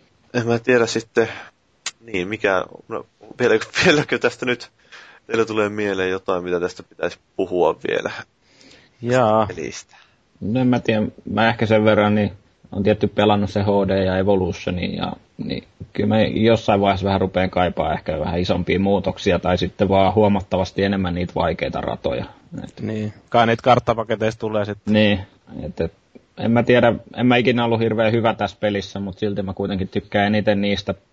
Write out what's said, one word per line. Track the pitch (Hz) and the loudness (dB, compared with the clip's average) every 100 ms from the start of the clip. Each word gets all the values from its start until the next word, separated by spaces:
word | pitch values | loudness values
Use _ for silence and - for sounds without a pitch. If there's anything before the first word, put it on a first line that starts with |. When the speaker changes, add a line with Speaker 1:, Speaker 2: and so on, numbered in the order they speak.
| _ _ _ | _ _ _
Speaker 1:
En | 123 117 | -6 -2
mä | 117 | -2
tiedä | 120 123 113 | 2 2 2
sitten, | 113 - - 113 - - _ _ _ - _ | -2 -2 0 0 -4 -18 _ _ _ -14 _
niin, | 117 98 90 | -8 -6 -6
mikä, | 110 101 92 - - - | -2 0 0 -2 -14 -12
no, | 104 - _ 107 - | -12 -12 _ -16 -2
vielä, | 120 107 - | 2 2 0
<laughs> | - | 0
vieläkö | 143 147 127 120 | 2 2 0 -2
tästä | 120 - 123 | -2 -2 -6
nyt | 120 - _ _ - - - - | -6 -8 _ _ -20 -20 -20 -6
teillä | 113 | -2
tulee | 107 107 104 | 0 0 -2
mieleen | 104 104 95 92 | -2 -4 -2 -2
jotain, | 95 - 90 | -2 -4 -4
mitä | 90 90 | -2 -2
tästä | 87 - | -4 -8
pitäisi | - - 85 - _ - | -20 -8 -8 -8 _ -6
puhua | 95 90 80 - - | -2 2 2 0 -4
vielä? | - - - - _ _ _ - - _ - | -4 -4 -10 -16 _ _ _ -20 -20 _ -10
Speaker 2:
Jaa. | 120 127 110 110 107 | -2 2 4 2 0
Speaker 1:
Pelistä. | 85 76 - - - _ _ _ - | -4 -10 -12 -18 -20 _ _ _ -10
Speaker 3:
No | 98 123 | -4 0
en | 127 | 0
mä | 123 | 0
tiedä, | - 110 107 - - | 0 -2 -2 -6 -6
mä | 104 113 | 0 0
ehkä | 113 110 | 0 2
sen | 107 | 4
verran, | 107 104 104 | 4 4 4
niin | 107 98 - _ _ - | 2 0 -4 _ _ -12
on | 95 | -2
tietty | 101 104 104 | 0 2 0
pelannut | - 104 101 104 | 2 2 2 0
se | 104 | -2
H | 101 101 98 | 0 2 2
D | 98 | 0
ja | 92 92 | 2 0
Evolutionin, | 95 98 90 - - 90 90 85 | 2 2 0 -4 -6 -4 -4 -6
ja, | 90 - _ - | -6 -8 _ -12
niin | 73 62 - - - | -8 -8 -12 -20 -14
kyllä | - 104 | -4 0
mä | 110 | 2
jossain | 80 60 110 113 - 101 | 2 2 2 2 2 2
vaiheessa | 98 95 98 | 2 2 0
vähän | 95 | 0
rupeen | 92 90 92 | 0 0 0
kaipaa | 92 87 - 78 | 0 -2 0 -2
ehkä | 80 - 78 | -2 -4 -4
vähän | 78 87 | -2 -2
isompia | 92 90 87 90 | -2 -2 0 0
muutoksia, | 98 98 85 - 101 87 | 2 0 -2 -2 0 0
tai | 87 90 | 0 0
sitten | 92 - 98 | -2 0 2
vaan | 95 95 | 4 4
huomattavasti | 104 104 98 95 92 92 - | 4 4 2 -2 -4 -2 -2
enemmän | 98 98 90 | -2 0 -2
niitä | 87 90 | -4 -4
vaikeita | - 85 85 135 143 | -2 -2 -2 -4 -4
ratoja. | - - - - - - - - | -6 -4 -4 -4 -8 -14 -16 -14
Et | - - | -14 -10
Speaker 2:
Niin, | 107 107 107 - - | -8 -6 -6 -10 -2
kai | 120 113 | 2 4
niitä | 117 | 2
karttapaketeista | 131 120 - 113 110 104 110 113 | 4 2 2 -2 -2 -2 -2 -2
tulee | 110 107 | -4 -4
sit. | 104 104 - | -4 -6 0
Speaker 3:
Niin, | 107 107 101 98 _ - - | 2 4 0 -4 _ -18 -12
et, | 78 - | -10 -6
et, | 82 _ _ - _ - | -6 _ _ -20 _ -6
en | 110 | 0
mä | 120 | 2
tiedä, | 120 120 120 117 - - | 4 4 4 0 -6 -2
en | 123 | 2
mä | 123 | 4
ikinä | 123 120 | 2 2
ollut | 117 113 | 0 0
hirveän | 113 110 110 | 0 2 2
hyvä | 117 113 | 2 2
tässä | - 101 - | 0 -4 -2
pelissä, | 104 101 - 98 | -2 -2 -6 -10
mut | 98 92 | -10 -6
silti | 107 101 | -4 -4
mä | 95 | -6
kuitenkin | 95 98 98 95 | -4 -4 -4 -4
tykkään | 101 - 104 101 | -6 -2 0 2
eniten | 107 101 101 | 2 2 0
niistä, | 101 98 - 95 _ | 0 -2 -4 -8 _